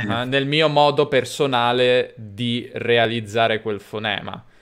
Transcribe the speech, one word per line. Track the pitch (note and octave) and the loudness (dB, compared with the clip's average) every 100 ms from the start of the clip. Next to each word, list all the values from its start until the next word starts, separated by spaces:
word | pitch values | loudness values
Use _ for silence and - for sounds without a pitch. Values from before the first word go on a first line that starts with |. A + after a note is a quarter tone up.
| A2+ | -4
ah, | A#2 | -4
nel | B2+ C3+ C#3 | -2 -2 0
mio | D3+ D#3 | 2 2
modo | D3 D3 C#3 D3 | 4 4 4 2
personale | C3 B2 - C#3 B2 A#2+ B2 B2+ B2+ - - | 0 0 -2 0 2 2 2 4 2 0 -8
di | G#2+ G2+ A#2+ A#2+ - | -14 -6 -4 -4 -6
realizzare | - A2+ A#2 A2+ A#2 G#2 A2+ A2+ G#2+ | -6 2 4 2 0 -4 0 2 0
quel | A2 G2+ | -2 -6
fonema. | - G#2+ G#2+ G2 G2 F#2+ - _ | -8 -8 -4 -6 -8 -14 -18 _